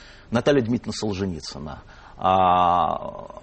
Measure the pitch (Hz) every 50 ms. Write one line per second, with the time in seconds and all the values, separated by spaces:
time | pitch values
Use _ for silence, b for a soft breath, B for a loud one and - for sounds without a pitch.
0 | B B B B B B 107 120 - 151 143 139 117 107 123 - - 110 107 -
1 | 107 107 98 95 98 95 82 76 - - - 67 73 76 67 - - B B B
2 | B B B B - 92 92 95 92 90 90 90 90 87 87 87 78 82 80 -
3 | - - - - - - - -